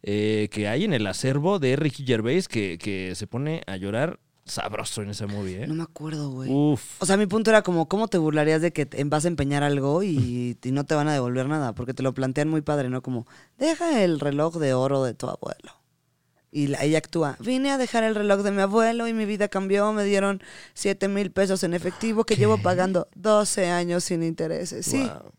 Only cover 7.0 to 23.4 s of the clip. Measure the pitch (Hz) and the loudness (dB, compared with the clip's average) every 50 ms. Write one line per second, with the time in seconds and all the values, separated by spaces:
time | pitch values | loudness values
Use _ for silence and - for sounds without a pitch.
7 | - 180 190 196 214 185 185 226 220 220 220 214 208 - 180 165 160 - - 202 | 0 2 2 2 2 2 0 0 2 6 6 6 6 4 0 0 0 0 0 -2
8 | 220 220 - 180 160 156 151 156 151 151 156 160 160 175 160 - 143 131 - - | 0 2 2 2 2 2 2 2 4 4 4 2 2 0 0 -2 -4 -4 -2 -2
9 | 143 147 147 151 147 175 170 143 143 139 143 143 143 147 143 139 135 139 143 170 | -2 0 0 2 2 0 0 0 0 0 2 2 2 2 2 2 2 2 2 2
10 | 202 202 165 135 127 123 120 123 123 123 117 - - 127 131 143 143 - 160 151 | 2 2 2 0 0 0 0 -2 -4 -4 -6 -6 -4 -2 -2 -2 0 2 2 2
11 | 147 151 151 139 123 123 123 127 131 135 151 156 143 120 107 - 120 120 131 - | 2 2 2 2 0 0 0 -2 -2 -2 -2 -2 -2 -4 -4 -6 -6 -6 -4 -2
12 | 131 131 120 131 131 131 131 151 147 156 160 156 147 - 151 147 135 123 123 131 | -2 -2 0 0 -2 -2 0 0 0 2 0 0 0 0 0 0 0 -2 -2 -4
13 | - - 127 120 110 _ - - - _ _ _ 269 320 330 - 349 339 311 240 | -4 -4 -6 -6 -6 _ -18 -20 -20 _ _ _ 0 0 0 0 0 0 2 4
14 | 196 175 165 143 143 143 139 143 151 165 165 170 156 135 131 127 131 139 139 135 | 4 2 2 2 0 -2 0 0 0 0 0 0 0 2 2 2 2 2 2 0
15 | 135 123 110 - - - - - - - - - - - - _ _ _ _ _ | 0 -2 -2 -4 -6 -6 -6 -6 -8 -10 -10 -12 -14 -20 -20 _ _ _ _ _
16 | _ _ _ _ _ _ _ _ _ _ - 151 143 139 139 - - 147 156 156 | _ _ _ _ _ _ _ _ _ _ -4 -2 -2 -2 0 0 2 2 2 2
17 | 151 - - 170 160 143 131 - - 226 254 262 269 277 277 262 254 233 - 233 | 0 0 -2 0 0 0 -2 -6 -4 -2 0 0 2 0 0 0 -2 0 0 0
18 | 220 220 220 214 208 208 196 196 202 202 202 196 196 196 196 226 226 226 233 233 | 2 2 0 0 4 4 4 4 2 0 2 2 0 4 4 4 4 4 2 0
19 | 233 233 226 220 214 202 214 196 208 202 - 196 196 190 196 202 202 214 220 214 | -2 -2 -2 -2 -2 -2 0 -2 -2 -2 0 -2 0 2 2 2 2 2 2 0
20 | 202 202 202 196 196 196 196 190 - - - - - - _ - - 202 196 196 | 2 2 2 2 2 2 -2 -2 -6 -14 -20 -20 -20 -20 _ -4 -2 -2 0 0
21 | - 196 202 196 202 185 - - 196 185 190 180 - 170 170 180 165 175 185 - | 0 0 0 0 -2 -2 2 2 2 2 2 0 0 0 -2 -2 -2 -4 -6 -2
22 | - 226 220 214 220 - 226 127 160 208 220 214 104 180 180 180 185 190 190 175 | -2 -2 0 0 2 2 4 4 6 4 4 4 2 2 2 2 0 2 2 0
23 | - - _ - 180 220 214 208 | -2 -2 _ -4 2 4 4 4